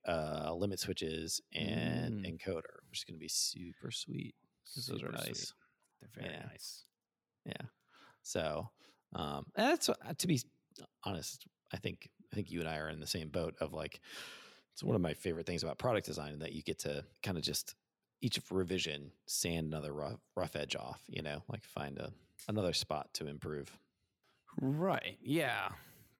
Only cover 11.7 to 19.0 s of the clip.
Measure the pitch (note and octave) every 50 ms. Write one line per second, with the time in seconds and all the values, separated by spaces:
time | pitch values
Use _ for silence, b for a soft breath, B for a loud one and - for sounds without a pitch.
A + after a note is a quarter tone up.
11.7 | - F#2 - A2 - - - - _ _ - _ - G#2 F#2 - F2 E2+ D#2+ D#2+
12.7 | D#2+ D2+ D#2 D#2 D2+ D2+ D#2 - - F2+ D#2+ D#2 D2 F2+ E2 E2 E2+ - D#2+ D2+
13.7 | D2 D#2 D#2 - - - B B B B B B B B B B B B B B
14.7 | _ - - - A#2+ G2 F2 D#2+ D2 - - F#2 E2 E2 - - F2 E2 - E2
15.7 | - - - B2+ A#2 G2+ - - E2 E2 D2 D2 D2 D2 D#2 E2+ - D#2 - -
16.7 | D#2+ - - D2+ D2 D2 - - - _ - G2+ F2+ D#2+ - - D2 - - -
17.7 | - _ _ _ _ _ _ _ _ _ - A#2 - - - - F2+ F#2+ F#2 E2+
18.7 | F#2+ F2+ D#2+ D#2+ D2 D2